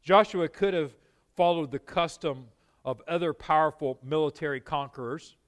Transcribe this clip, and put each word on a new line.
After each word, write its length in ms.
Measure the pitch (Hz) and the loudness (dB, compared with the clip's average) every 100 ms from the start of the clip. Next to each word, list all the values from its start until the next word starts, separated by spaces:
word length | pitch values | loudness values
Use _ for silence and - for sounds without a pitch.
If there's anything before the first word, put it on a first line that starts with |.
Joshua 460 | - 196 208 185 160 | 6 4 6 -2 -4
could 260 | - 196 | -2 -2
have 180 | 180 143 _ _ _ _ - | 0 -4 _ _ _ _ 0
followed 340 | 175 170 147 | 2 2 -2
the 80 | 135 | -8
custom 680 | - 180 170 - 156 131 120 _ _ _ | -4 -2 -2 -4 -6 -6 -12 _ _ _
of 160 | 131 123 - | -8 -8 -4
other 260 | 170 170 | -2 -2
powerful 640 | 143 - 156 156 - 139 127 | -4 2 4 4 0 -6 -6
military 580 | 127 156 151 - 151 135 | -4 0 0 -2 -6 -6
conquerors 760 | - 147 139 - 120 156 - _ | -6 -6 -6 -10 -8 -10 -12 _